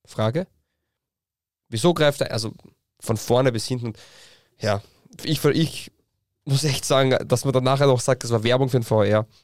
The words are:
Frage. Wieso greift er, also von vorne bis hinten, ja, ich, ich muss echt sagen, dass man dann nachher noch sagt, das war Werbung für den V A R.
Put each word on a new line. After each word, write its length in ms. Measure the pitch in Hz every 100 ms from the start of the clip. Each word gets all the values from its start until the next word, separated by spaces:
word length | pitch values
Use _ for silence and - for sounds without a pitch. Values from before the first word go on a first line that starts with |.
| -
Frage. 420 | - 110 143 185 _ _ _ _ _ _ _ _ _ _ _ _
Wieso 240 | 113 170
greift 280 | 165 147 139
er, 100 | 135
also 220 | 117 104 - - _ _ _
von 180 | - 110
vorne 340 | - 120 131
bis 160 | 113 -
hinten, 260 | 127 117 - - - - _ _ _
ja, 220 | 110 101 - _ _ -
ich, 200 | - 151 151
ich 460 | 151 160 - - _ _ _ _ _ -
muss 180 | 139
echt 220 | 151 127 -
sagen, 300 | 135 135 127 -
dass 160 | 123 139
man 80 |
dann 100 | 131
nachher 240 | 127 135 143
noch 120 | 123
sagt, 240 | - 127
das 80 | 120
war 120 | 117
Werbung 260 | 113 127 135
für 100 | 127
den 40 |
V 180 | 113 110
A 40 | 101
R. 220 | 107 107 _